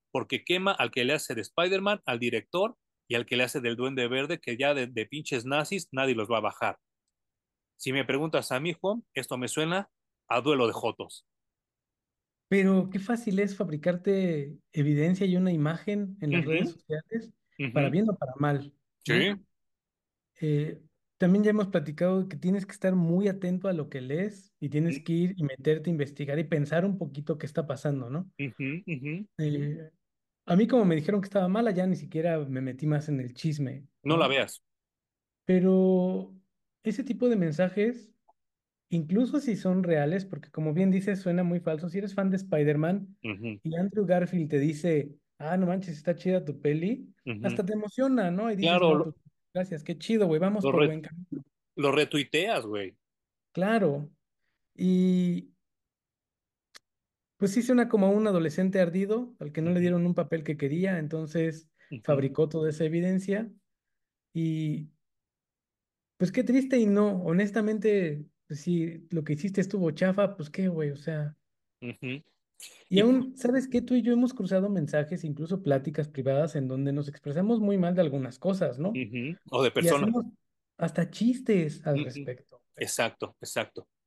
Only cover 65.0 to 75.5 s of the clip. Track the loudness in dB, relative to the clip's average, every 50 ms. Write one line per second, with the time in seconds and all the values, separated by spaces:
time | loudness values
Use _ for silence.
65 | _ _ _ _ _ _ _ _ _ _ _ _ _ _ _ _ _ _ _ _
66 | _ _ _ -2 -2 0 0 0 2 4 4 2 4 4 4 4 4 6 6 4
67 | 4 4 2 0 0 2 2 2 2 2 0 0 0 0 0 0 2 2 2 2
68 | 2 0 -2 -6 -10 -14 _ _ _ -12 -12 -6 -4 -2 0 0 -2 -4 -6 -10
69 | -10 -6 -4 -4 -2 -2 -4 -4 -4 -2 -2 -2 -2 0 0 0 0 0 0 2
70 | 0 2 2 2 2 0 0 -6 -12 -8 -4 -2 -2 -2 0 -2 -2 -4 -4 -6
71 | -6 -6 -4 -4 -4 -6 -8 -12 _ _ _ _ _ _ _ _ -12 -12 -10 -10
72 | -8 -8 -8 -10 -12 _ _ _ _ _ _ -20 -20 -20 -20 -20 _ _ 4 6
73 | 6 6 6 4 2 -2 -6 -4 -2 0 0 0 0 0 -2 -2 0 2 0 2
74 | 4 4 4 4 2 2 0 -2 -2 0 0 0 0 0 0 -2 -2 0 0 -2
75 | -2 -2 -4 -6 -6 -6 -6 -6 -6 -4